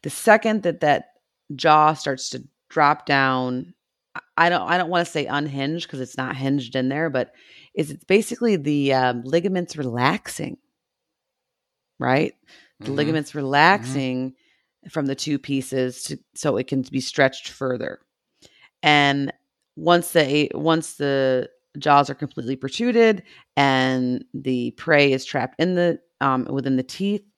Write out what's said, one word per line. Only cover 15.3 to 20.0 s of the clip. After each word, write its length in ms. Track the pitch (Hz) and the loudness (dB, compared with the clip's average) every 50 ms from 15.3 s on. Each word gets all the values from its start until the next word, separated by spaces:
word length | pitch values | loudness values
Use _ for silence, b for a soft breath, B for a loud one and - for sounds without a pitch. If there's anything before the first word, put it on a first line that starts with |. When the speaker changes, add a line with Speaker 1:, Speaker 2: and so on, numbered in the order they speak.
| 147 139 | -4 -4
Speaker 1:
pieces 640 | - - 143 135 127 - 135 135 127 127 123 - - | -4 -4 -4 -4 -4 -4 -2 -2 -2 -2 -4 -10 -12
to, 140 | - - - _ _ _ | -12 -12 -12 _ _ _
so 220 | - - 151 123 | -4 -2 -2 0
it 100 | 107 127 - | -2 -2 -2
can 140 | 143 135 | -4 -4
be 180 | 127 - - 131 | -4 -4 -6 -6
stretched 480 | 127 - - - 139 131 131 - - - | -6 -6 0 2 0 0 0 -4 -16 -18
further. 520 | - - 139 131 127 113 - - - _ _ _ _ _ _ _ b b b b b b b b b _ | -12 -8 -6 -6 -4 -6 -6 -10 -10 _ _ _ _ _ _ _ b b b b b b b b b _
And 500 | - 156 151 147 143 143 139 143 143 135 - _ _ _ _ _ _ _ _ | 2 4 6 6 4 4 2 0 -2 -4 -8 _ _ _ _ _ _ _ _
once 360 | - 160 160 175 175 | -4 2 4 4 4